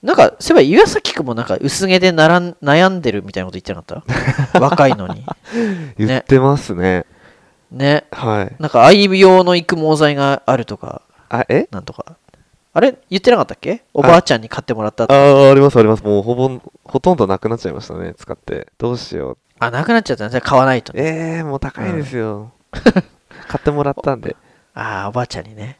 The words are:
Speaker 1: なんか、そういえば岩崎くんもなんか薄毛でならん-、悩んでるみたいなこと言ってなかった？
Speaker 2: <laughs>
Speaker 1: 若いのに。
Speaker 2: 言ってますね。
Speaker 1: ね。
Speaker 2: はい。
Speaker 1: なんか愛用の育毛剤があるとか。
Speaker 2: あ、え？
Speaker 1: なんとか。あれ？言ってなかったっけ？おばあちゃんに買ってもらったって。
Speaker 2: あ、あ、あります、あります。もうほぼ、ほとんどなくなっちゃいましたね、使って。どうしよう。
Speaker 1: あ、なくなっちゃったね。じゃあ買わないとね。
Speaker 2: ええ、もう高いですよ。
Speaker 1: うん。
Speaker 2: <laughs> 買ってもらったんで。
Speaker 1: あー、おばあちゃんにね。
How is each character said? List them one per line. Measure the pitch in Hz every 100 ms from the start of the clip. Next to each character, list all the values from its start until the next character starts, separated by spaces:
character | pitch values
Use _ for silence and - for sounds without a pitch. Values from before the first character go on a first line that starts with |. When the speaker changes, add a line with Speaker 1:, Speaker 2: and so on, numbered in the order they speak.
Speaker 1:
な | 208
ん | 370
か、 | - -
そ | -
う | 330
い |
え | 135 180
ば |
岩 | 415
崎 | 427 -
く | -
ん | 135
も |
な | 117
ん | 123
か | 95
薄 | 139 - 190
毛 | 185
で | 185
な | 170 156
ら | 180
ん-、 | 175 170
悩 | 143 151 190
ん | 190
で | 135
る | 101
み | 98
た | 98
い |
な | 92
こ |
と | 92
言 |
っ |
て | -
な | 95
か | - -
っ | - 123 - - 135
た？ | 180
Speaker 2:
<laughs> |
Speaker 1:
若 | 139 - 139
い | -
の | 90
に。 | 151 135 - _ 226 226 185 151 120
Speaker 2:
言 | 107 127
っ |
て | - 135
ま | 131 143
す | -
ね。 | 90 92 90 76 _ _ _ _ _ _
Speaker 1:
ね。 | 123 139 147 -
Speaker 2:
は | - 120 107
い。 | 98 -
Speaker 1:
な | 156
ん |
か | 123 127
愛 | 202 202 185
用 | 190 185
の | 180 175
育 | 165 170
毛 | 156 156
剤 | 151
が | 143 139 139 -
あ | 131
る |
と | 117 104
か。 | - - _ _ _
Speaker 2:
あ、 | 120 -
え？ | 135 311
Speaker 1:
な | 202
ん |
と | 151
か。 | - - 165 _ _ _ _ _
あ | -
れ？ | 247 254 _
言 | 185
っ |
て | 220
な | 240
か |
っ | 143
た | -
っ |
け？ | 143 220 _
お | -
ば | 135 170
あ |
ち | -
ゃ | 123
ん |
に | 113
買 | -
っ |
て | -
も | 113
ら | 107
っ |
た | -
っ | 117
て。 |
Speaker 2:
あ、 | 139 143 139 135
あ、 |
あ |
り | 135
ま | 139
す、 | 127
あ |
り | 110
ま | 107
す。 |
も | 107 104
う |
ほ | 101
ぼ、 | 120 131 127 - _
ほ | _ 131
と | 180
ん | 170
ど | 101
な | 95
く | 110
な | 113
っ |
ち | 92
ゃ |
い |
ま | 78
し | -
た |
ね、 | 82 87 -
使 | -
っ | -
て。 | - - - _
ど | 120
う | 120
し | - 90
よ | 67
う。 | 64 _ _
Speaker 1:
あ、 | 117
な | 120
く | 156
な | 233
っ |
ち | 214
ゃ |
っ | 131
た |
ね。 | 107
じ | 123
ゃ |
あ |
買 | - 135
わ |
な | 131 131
い |
と | -
ね。 | -
Speaker 2:
え | 151 160 165 165
え、 |
も | 160 139
う |
高 | 139 - 196
い |
で | 170 139
す | 127
よ。 | 110 104 110 _ _
Speaker 1:
う | -
ん。 |
Speaker 2:
<laughs> |
買 | - - - _ _ - - -
っ |
て | -
も | 147
ら | 143
っ | 139
た | -
ん | 127
で。 | - - _ _ _
Speaker 1:
あ | - 107 101 101
ー、 |
お |
ば | 117
あ | 120
ち | -
ゃ |
ん | 104
に |
ね。 | 107 104 135